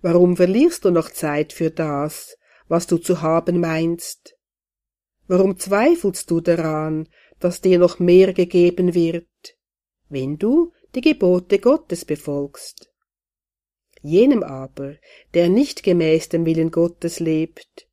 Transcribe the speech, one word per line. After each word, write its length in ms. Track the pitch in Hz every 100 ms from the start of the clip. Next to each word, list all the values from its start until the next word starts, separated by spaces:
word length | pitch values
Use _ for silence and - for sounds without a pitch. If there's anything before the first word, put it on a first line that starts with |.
Warum 340 | 180 175 180 180
verlierst 480 | 180 214 330 330
du 80 | 190
noch 180 | 170 160
Zeit 440 | - 156 147 151
für 160 | - 165
das, 680 | 156 156 143 151 - - - _ _ _
was 200 | 170 -
du 100 | 170
zu 240 | - 175
haben 380 | 160 165 165 175
meinst? 800 | 170 160 165 170 - - - _ _ _ _ _ _ _ _ _ -
Warum 300 | 180 190 185
zweifelst 720 | 185 202 269 339 202 - -
du 100 | 170
daran, 680 | 170 165 160 156 156 156 160 _ _ _
dass 220 | 175 175
dir 180 | 185 180
noch 200 | 175 -
mehr 340 | 175 180 190
gegeben 600 | 180 175 180 175 175 180
wird, 340 | 170 165 170 _ _ - _ _ _ _ _ _
wenn 280 | 139 131 151
du 360 | 208 294 339 _ _ 254
die 60 |
Gebote 580 | 311 302 180 180 180 196
Gottes 440 | 240 294 _ 170 -
befolgst? 840 | 151 - 143 143 - - - _ _ _ _ _ _ _ _ _ _ _ _
Jenem 420 | 143 175 254 247
aber, 520 | 170 135 135 - 139 147 _ - _
der 160 | 170 175
nicht 340 | 208 285 -
gemäß 460 | - 175 160 160 -
dem 160 | 165 165
Willen 260 | 160 160
Gottes 480 | 165 170 - 170 -
lebt 680 | 165 156 160 - - - _